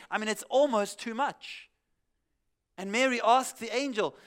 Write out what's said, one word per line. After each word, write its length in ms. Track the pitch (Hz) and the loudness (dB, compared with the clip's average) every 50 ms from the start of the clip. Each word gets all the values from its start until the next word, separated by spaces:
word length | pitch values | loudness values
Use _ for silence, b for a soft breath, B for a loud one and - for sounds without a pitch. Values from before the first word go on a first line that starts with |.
| B B | B B
I 80 | - 208 | -4 -4
mean, 100 | 214 220 | -2 -2
it's 160 | 214 - - | -4 -6 -6
almost 540 | - - 262 294 285 233 214 202 196 - - | 0 2 2 4 4 2 0 0 -2 -6 -10
too 160 | - 240 226 | -10 -10 -4
much. 560 | 226 285 262 - - - - - - - _ _ _ _ _ _ _ _ _ _ _ _ _ _ _ _ _ _ _ _ _ _ - | -4 -4 -4 -4 -8 -14 -18 -18 -18 -18 _ _ _ _ _ _ _ _ _ _ _ _ _ _ _ _ _ _ _ _ _ _ -12
And 140 | 190 196 202 | -10 -4 0
Mary 280 | 233 262 269 247 233 226 | 2 2 2 2 2 4
asks 360 | 208 233 262 254 - - - | 6 6 6 4 0 -8 -10
the 160 | 220 220 208 | -8 -4 -4
angel, 420 | 247 277 285 240 214 196 147 B B B | -2 -2 -2 -2 0 -2 -2 B B B